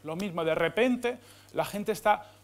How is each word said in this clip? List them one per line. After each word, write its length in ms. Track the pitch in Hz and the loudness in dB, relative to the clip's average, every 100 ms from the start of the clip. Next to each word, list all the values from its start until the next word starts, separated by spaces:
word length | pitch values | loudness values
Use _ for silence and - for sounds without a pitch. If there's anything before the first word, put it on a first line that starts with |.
lo 100 | 151 | -8
mismo, 300 | 165 202 170 | -6 -4 -2
de 100 | 160 | 0
repente 640 | 160 165 185 247 247 240 247 - - - | 2 2 2 2 2 -2 -6 -12 -20 -6
la 120 | - | -4
gente 280 | 156 202 208 | -2 -2 -4
está 340 | 208 214 214 - - | 0 2 2 -2 -20